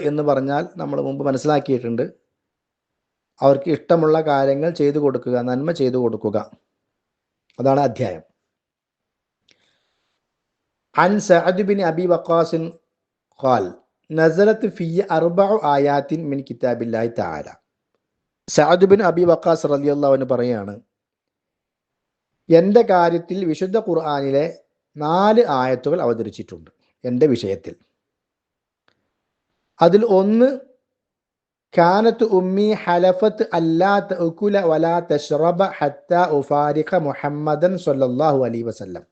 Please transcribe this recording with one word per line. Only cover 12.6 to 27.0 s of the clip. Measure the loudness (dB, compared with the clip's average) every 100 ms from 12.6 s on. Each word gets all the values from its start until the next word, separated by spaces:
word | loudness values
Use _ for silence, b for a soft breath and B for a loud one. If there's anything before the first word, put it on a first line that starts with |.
| -6 -12 _ _ _ _ _ _
ഖാൽ, | 0 0 0 -8 _ _ -8
നസലത്ത് | 0 2 4 2 2 -2
ഫിയ | -6 -6 -4 -2
അർബഉ | 0 0 0 0 0
ആയാത്തിൻ | 0 0 2 0 -2 -6 -6
മിൻ | -8
കിതാബില്ലാഹി | -10 -6 -4 -4 -4 -4 -4
തആല. | -6 -8 -8 -14 -20 _ _ _ _ _ _ _ _ -6
സഅദ് | 0 2 4 4
ബിൻ | 4
അബി | 4 2
വഖാസ് | 2 2 2 0 0
റളിയല്ലാഹു | -2 0 0 2
അൻഹു | 2 0
പറയാണ്, | -2 -2 -4 -8 -14 _ _ _ _ _ _ _ _ _ _ _ _ _ _ _ _ 4
എൻ്റെ | 4 6 4
കാര്യത്തിൽ | 4 2 2 0 -4 -6 -4
വിശുദ്ധ | -4 -4 -4
ഖുർആനിലെ | -2 -4 -2 -4 -2 -2 -2 -6 _ _ _ -8
നാല് | -2 2 4 4 2
ആയത്തുകൾ | 0 0 -2 -2 -2
അവതരിച്ചിട്ടുണ്ട്, | -2 -4 -6 -10 -16 -18 -20 _ _ _